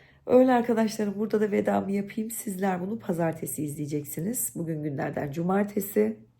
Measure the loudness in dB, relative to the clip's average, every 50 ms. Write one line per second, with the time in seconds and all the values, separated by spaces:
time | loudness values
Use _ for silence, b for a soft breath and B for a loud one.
0 | B B B B B 6 6 8 8 8 6 4 4 4 2 2 2 0 0 -2
1 | -2 -2 -2 -2 -2 0 2 2 2 2 2 2 2 2 2 2 2 0 0 -2
2 | -2 -4 -4 -6 -6 -6 -6 -8 -8 -8 -4 -2 0 0 0 0 -2 -4 -6 -6
3 | -4 -2 0 0 0 0 -2 -2 -6 -8 -6 -6 -6 -6 -4 -6 -6 -4 -4 -4
4 | -4 -6 -8 -6 -4 -4 -4 -4 -4 -6 -6 -6 -4 -4 -4 -4 -4 -4 -4 -4
5 | -4 -4 -4 -4 -4 -4 -4 -2 0 2 2 2 2 0 -2 -4 -4 0 2 2
6 | 2 2 0 -6 -12 -20 _ _